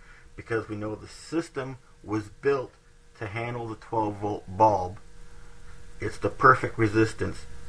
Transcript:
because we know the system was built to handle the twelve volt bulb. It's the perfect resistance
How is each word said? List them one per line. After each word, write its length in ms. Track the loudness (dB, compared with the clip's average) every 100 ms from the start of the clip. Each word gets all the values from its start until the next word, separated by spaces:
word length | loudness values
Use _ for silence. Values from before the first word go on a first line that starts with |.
| -20 -20 -20 -18
because 320 | -4 -4 -4
we 80 | -6
know 180 | -6
the 140 | -8 -12
system 680 | -18 -4 -4 -4 -8 -8 -10 -16 -20
was 280 | -4 -4 -4 -2
built 300 | 0 0 -2 -12 -20 -20 -20 -12
to 80 | -8
handle 400 | -6 -6 -6 -8
the 80 |
twelve 420 | -10 -4 0 0 0
volt 280 | -2 -4 -6
bulb. 480 | 6 8 8 0 -6 -12 -14 -14 -14 -14 -14 -12 -12 -12 -6
It's 180 | -6 -2
the 120 | -2
perfect 480 | 6 8 8 4 2
resistance 680 | 4 6 4 2 -4 -4 -8 -10